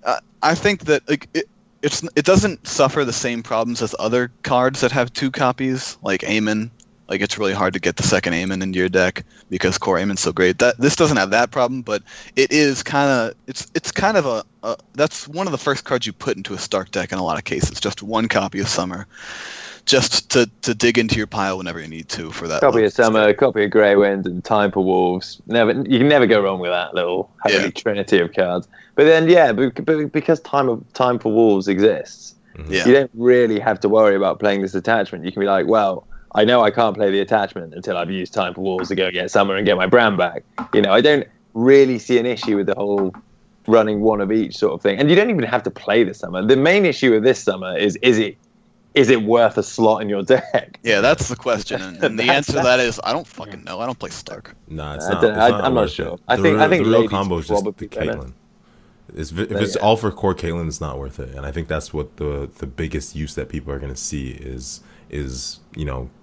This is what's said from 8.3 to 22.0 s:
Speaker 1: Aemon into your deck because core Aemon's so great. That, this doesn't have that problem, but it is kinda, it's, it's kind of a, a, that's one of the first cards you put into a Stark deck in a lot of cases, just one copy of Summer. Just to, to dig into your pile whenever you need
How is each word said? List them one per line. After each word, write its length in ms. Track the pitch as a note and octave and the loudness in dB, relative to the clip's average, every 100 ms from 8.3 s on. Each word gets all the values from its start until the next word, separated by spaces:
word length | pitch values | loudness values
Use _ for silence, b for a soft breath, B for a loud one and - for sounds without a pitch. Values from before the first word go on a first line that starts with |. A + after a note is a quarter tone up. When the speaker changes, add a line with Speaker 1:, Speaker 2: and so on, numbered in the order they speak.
Speaker 1:
Aemon 280 | E2+ F#2 F#2+ | -2 -4 -4
into 160 | F#2+ F#2 | -4 -2
your 80 | F2+ | 0
deck 360 | F#2 F2+ - - b b | 2 0 -2 -16 b b
because 280 | F2+ F#2 - | -2 -2 -2
core 200 | - F2 | -2 0
Aemon's 240 | G2 F#2+ | 0 -2
so 100 | - | -4
great. 280 | - F2+ F#2 | 2 2 4
That, 180 | A#2+ A#2 | 2 2
this 160 | C3+ - | 0 2
doesn't 220 | D#3 C3 | 2 2
have 140 | F#2+ | 2
that 200 | G#2+ A#2+ | 2 0
problem, 300 | C#3 B2 C3 | 0 -2 -4
but 200 | A#2 G#2 _ B B - | -6 -6 _ B B 0
it 140 | C3+ | 2
is 300 | D3 D3 B2+ | 4 2 0
kinda, 500 | - D3 C#3+ C3 A2+ - - | -2 0 2 0 -2 -6 -14
it's, 220 | - - E3+ | -14 -8 -8
it's 160 | - | -6
kind 240 | - G3 G#3+ | -2 0 2
of 80 | C#3+ | 0
a, 180 | A2+ - _ | -4 -8 _
a, 140 | A2 - _ | -8 -8 _
that's 340 | - D3+ - - | -2 -2 -2 -12
one 180 | D#3 F#3+ | -8 -6
of 60 | |
the 60 | C#3 | -4
first 260 | - C3+ | -4 -4
cards 220 | - B2+ A2+ | -2 -4 -4
you 60 | |
put 240 | - - F#2+ | -8 -6 -6
into 160 | G2 | -8
a 40 | F#2+ | -10
Stark 340 | - F#2+ F#2 | -4 -6 -4
deck 200 | G2 F2+ | -6 -6
in 60 | F#2+ | -4
a 60 | |
lot 140 | F2+ D#2 | -4 -4
of 60 | |
cases, 360 | - - - - | -4 -4 -4 -4
just 200 | G2+ - | -6 -6
one 260 | G#2 A2 A2+ | -6 -4 0
copy 300 | - F#2+ - | -2 -2 -6
of 80 | G2 | -4
Summer. 360 | - F2+ F2+ G#2 B B B B B B B - | -4 -4 -8 -14 B B B B B B B 0
Just 440 | C3+ B2 - - | 2 2 -4 0
to, 180 | C3+ A2+ _ | 2 2 _
to 120 | - | -6
dig 240 | A2 A#2+ A#2 | 0 2 2
into 200 | A2+ A2+ | 0 -2
your 100 | G#2+ | -4
pile 300 | A2 G2 F#2 | -4 -4 -4
whenever 220 | F#2 E2+ | -8 -10
you 80 | D#2+ | -12
need 200 | D#2+ | -14